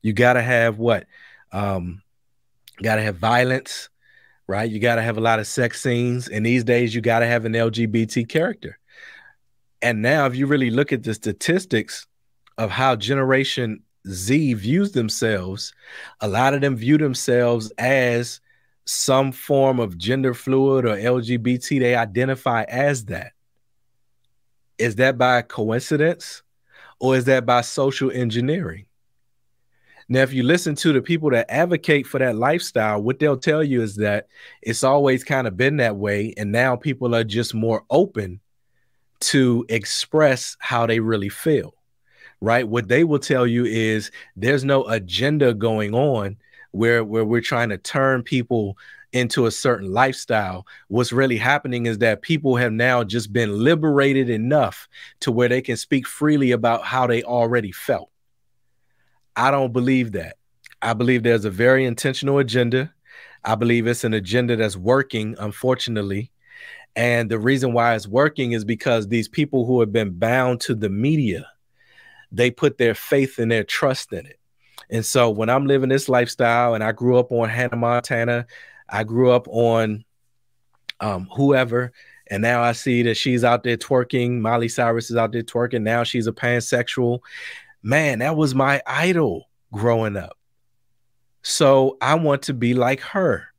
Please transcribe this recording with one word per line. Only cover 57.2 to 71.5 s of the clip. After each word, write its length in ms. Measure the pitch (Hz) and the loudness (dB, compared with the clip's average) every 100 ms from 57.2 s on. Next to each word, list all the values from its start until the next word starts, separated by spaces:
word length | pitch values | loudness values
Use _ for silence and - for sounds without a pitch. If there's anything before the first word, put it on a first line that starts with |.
already 500 | 117 120 117 120 107 | -2 0 2 0 -2
felt. 380 | - - 98 - _ _ _ _ _ _ _ _ _ _ _ _ | -10 -4 -4 -4 _ _ _ _ _ _ _ _ _ _ _ _
I 160 | - 127 | -2 2
don't 220 | 139 131 | 2 0
believe 400 | 120 120 131 117 | 0 2 2 0
that. 240 | 98 80 - _ _ _ - | -4 -10 -16 _ _ _ -6
I 100 | 113 | -4
believe 300 | 110 123 123 | 0 2 2
there's 220 | 117 117 | 4 2
a 60 | 104 | 0
very 360 | 92 120 131 131 | 2 4 4 2
intentional 520 | 117 139 131 139 139 | -2 -4 -4 0 0
agenda. 540 | 127 120 120 127 143 _ _ - - - | 2 0 2 0 -2 _ _ -20 -20 -12
I 100 | - | -4
believe 320 | 110 117 120 113 | 0 2 2 2
it's 180 | 120 | -2
an 80 | 117 | -2
agenda 440 | 110 92 120 123 117 | -2 0 -2 0 0
that's 200 | 110 92 | -2 -2
working, 600 | 92 131 135 117 107 113 | 0 0 0 -4 -6 -6
unfortunately. 920 | 104 104 127 127 - 110 101 98 131 _ _ - - - - - | -10 -4 -2 -2 -2 -4 -2 -4 -6 _ _ -20 -20 -20 -14 -2
And 340 | 120 120 113 | 0 0 0
the 80 | 110 | 0
reason 340 | 117 135 127 | 0 2 2
why 220 | 117 117 | 2 2
it's 140 | 113 104 | 0 0
working 440 | 110 151 147 127 | 2 2 0 -2
is 120 | 117 | -2
because 420 | 107 113 - 117 101 | -2 -4 0 0 0
these 220 | 117 110 | -2 -2
people 360 | - 147 135 | -4 0 0
who 140 | 120 127 | 2 2
have 120 | 110 | 2
been 260 | 110 104 87 | 0 -2 -2
bound 420 | 113 127 127 123 | 0 2 2 -2
to 120 | - | -4
the 140 | 113 104 | -4 -2
media, 580 | 98 131 156 120 82 - | -2 0 2 0 -4 -10